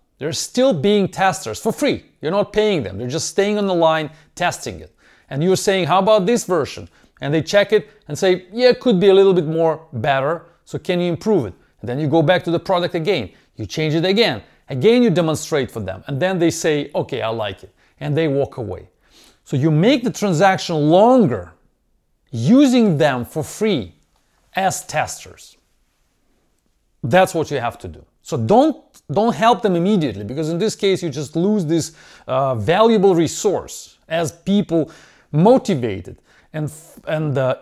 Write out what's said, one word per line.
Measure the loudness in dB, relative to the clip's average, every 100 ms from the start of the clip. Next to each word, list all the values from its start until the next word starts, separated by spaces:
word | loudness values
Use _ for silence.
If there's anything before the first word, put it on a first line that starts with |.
| _ -10
They're | -8
still | -6 -4 0 2
being | 2 2 2 0
testers | 0 -2 -2 -6 -6
for | -6
free. | -2 -2 -4 -8 _
You're | -4
not | -2 -2
paying | 0 0 0
them. | -4 -8
They're | -8
just | -6 -4
staying | -2 0 0
on | -2
the |
line, | 2 2 0 -4 -12 _ -6
testing | -4 -4 -10 -12
it. | -16 _ _ _ -10
And | -2
you're | 0 0
saying, | 0 0 2
"How | 2
about | 4 2
this | 2 0
version?" | 0 -2 -2 -8 -16 _ _ -10
And | -4
they | -2
check | 2 2 2
it | 0 -2 _ -14
and | -2
say, | 0 0 -4
"Yeah, | 0 2
it | 2
could | 2 4
be | 6
a |
little | 6 6
bit | 4 0
more | 0 0 -2 -8
better. | -6 -2 0 -2 -4 -10 _
So | _ -8
can | -4 -2
you | -2
improve | -2 0 0 -2
it?" | -8 _ _
And | -8
then | -4
you | 0
go | 2
back | 2 2
to | 0
the | -4
product | 0 -2 -2
again. | -2 -2 -2 -4 -14 _ -14
You | -10
change | -4 -2
it | 0
again. | 0 2 0 -2 -10 _ -12
Again, | 0 2 4
you | 4
demonstrate | 2 0 -2 -2 -4 -4
for | -6
them. | -10 -10 -8
And | -4
then | -2 0
they | 0
say, | 0 -2 -2 -4
"Okay, | -6 -6 -6
I | -4
like | -4 -6 -8
it." | -18 _ _ -12
And | -4 0
they | 0
walk | 0 -4 -6
away. | -10 -12 -16 _ _ _ _ _
So | -6 0
you | 2
make | 4 2 2
the | -2
transaction | -4 -2 2 2 2 -2 -2 4
longer | 6 6 6 4 0 -10 -20 _ _ _ _ _ _ _
using | -4 4 6 6 4 2 2
them | 0 0
for | -6 -8
free | -8 -4 -2 -2 -6 -14 _ _ _ _ _
as | -4 -2 -4
testers. | -6 -4 -4 -8 -18 -20 -20 _ _ _ _ _ _ _ _ _ _ _ _ _ _ _
That's | 0 2 2
what | 0 -4
you | -4
have | -6 -8
to | -14
do. | -18 -20 _
So | -10 -4
don't, | 2 4 4 0 _ _ -6
don't | -2 0
help | 2 2 2
them | 0 0
immediately, | 2 0 0 -4
because | -8 -6 -4
in | -2
this | -2
case, | -2 -2 0
you | -4
just | -8 -6 -2
lose | 0 0 0
this, | -2 -2 -10 -20 -18 -6
uh, | -2 -2 -2
valuable | 0 2 4 4 4
resource | 4 0 -2 -2 -2 -6 -14 -20 _ -8
as | -6 -6
people | -6 -2 -2 0 -2 -2 -8 -20 _ _
motivated | 2 4 4 2 -2 -2 -6 -10 -18 _ _ _
and | -8 -8
f-, | -10 -20 -16 -8
and, | -4 -2 -2
uh, | -2 0